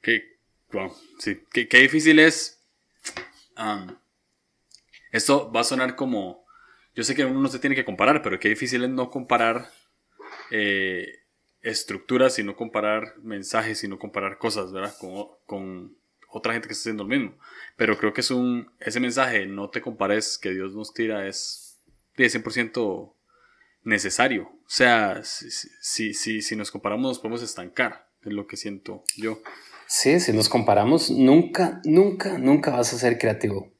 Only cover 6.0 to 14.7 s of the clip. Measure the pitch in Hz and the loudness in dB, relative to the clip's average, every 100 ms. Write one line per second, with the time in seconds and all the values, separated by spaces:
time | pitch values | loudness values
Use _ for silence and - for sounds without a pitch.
6 | 131 113 92 - _ _ _ _ _ - | -4 -2 -4 -10 _ _ _ _ _ -6
7 | 113 131 135 135 135 135 139 135 131 92 | -4 0 0 2 0 0 -2 -2 -2 2
8 | 107 151 - 92 104 110 123 123 127 127 | 4 4 0 0 0 0 -2 -2 -2 -2
9 | 123 139 123 120 113 117 123 _ _ _ | -4 -6 0 2 2 0 -6 _ _ _
10 | _ _ - - - 110 104 98 95 92 | _ _ -20 -20 -8 -2 0 0 -2 -4
11 | 92 - _ _ _ _ 113 107 - 98 | -10 -16 _ _ _ _ -6 -6 -6 -10
12 | - 123 131 123 101 98 113 107 107 107 | -2 4 4 2 -6 -6 -6 -2 0 -2
13 | 110 - 113 104 95 113 110 107 104 98 | -4 -14 -12 -12 -4 -2 -2 -6 -8 -10
14 | 107 101 98 98 113 107 92 | -8 -6 -6 -4 -4 -4 -6